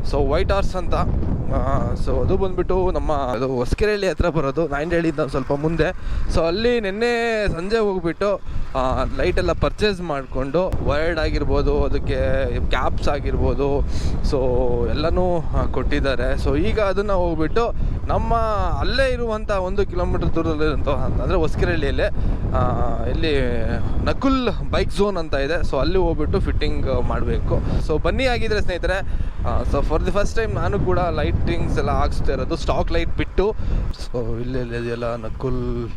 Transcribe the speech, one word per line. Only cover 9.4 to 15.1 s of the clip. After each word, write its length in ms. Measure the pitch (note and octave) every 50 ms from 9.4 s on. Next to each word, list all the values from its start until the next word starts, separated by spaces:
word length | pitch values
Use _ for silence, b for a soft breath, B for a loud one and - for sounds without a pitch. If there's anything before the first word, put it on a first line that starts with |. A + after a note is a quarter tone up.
| F3 F3
ಪರ್ಚೇಸ್ 480 | D#3+ D#3 - C#3+ - - G3+ G#3+ G3 F3
ಮಾಡ್ಕೊಂಡು, 840 | F3+ E3 D3 C#3 C3 - - C3 C3 C#3 C3+ E3+ F#3 F3+ - - -
ವೈರ್ಡ್ 360 | B2+ C#3 D3 D#3+ E3+ E3+ D#3+
ಆಗಿರ್ಬೋದು, 640 | D#3 D3+ D3+ D3+ - - E3 C#3 C#3 D3 C#3+ D3 C#3+
ಅದಕ್ಕೆ 320 | C#3 C#3 C3+ - - C#3 C3 C3+ C3 C3 C3+ C3+ B2 B2 C3 B2+ -
ಕ್ಯಾಪ್ಸ್ 380 | - B2+ C#3 E3 - - - D#3+
ಆಗಿರ್ಬೋದು, 720 | D3 C#3+ C3 C#3 C3 B2+ B2+ C3 B2 B2 C#3 C#3 C#3 C3+ B2+ B B B B B B B - -
so 100 | C#3+ C3 B2+ B2+ B2 B2 C3 C3 B2 A#2+ A#2+ A2+
ಎಲ್ಲನೂ, 500 | A2+ C#3 D3+ E3